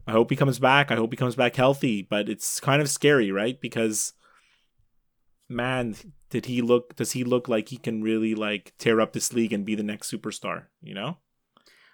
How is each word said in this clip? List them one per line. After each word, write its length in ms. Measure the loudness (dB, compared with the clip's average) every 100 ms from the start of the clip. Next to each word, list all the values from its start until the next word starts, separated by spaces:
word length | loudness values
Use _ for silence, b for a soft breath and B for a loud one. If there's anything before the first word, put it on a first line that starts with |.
| 0
I 60 |
hope 180 | 2 2
he 60 | 2
comes 220 | 0 4
back. 320 | 6 6 4
I 60 | 0
hope 160 | -2
he 40 | -2
comes 180 | -4 0
back 180 | 0 4
healthy, 440 | 2 2 0 -2
but 300 | -2 -4 -4
it's 280 | -6 -6 -4
kind 220 | 0 0
of 80 | 0
scary, 420 | 2 4 4 2
right? 300 | 0 -2 -4
Because, 540 | -6 -2 -2 -2 -6 _ b b b b b _ _ _ _ _ _ _ -10
man, 460 | -6 -4 -2 -4 -8 -16 -20 -8
did 160 | -6 -4
he 140 | -2
look, 340 | 4 4 2 -8
does 160 | -6
he 120 | -2
look 240 | 0 0 0
like 200 | -2 -2
he 80 | -8
can 260 | -6 -4
really, 320 | 0 0 0
like, 400 | -2 -4 -6 -8 -4
tear 220 | 2 2
up 120 | 2
this 200 | -2 -4
league 200 | 0 0
and 120 | -2
be 100 | -4
the 80 | -4
next 280 | -4 -8 -10
superstar, 540 | -10 -10 -10 -8 -8 -10 _
you 120 | -14
know? 240 | -10 -10 -10 _ _ _ _ b b b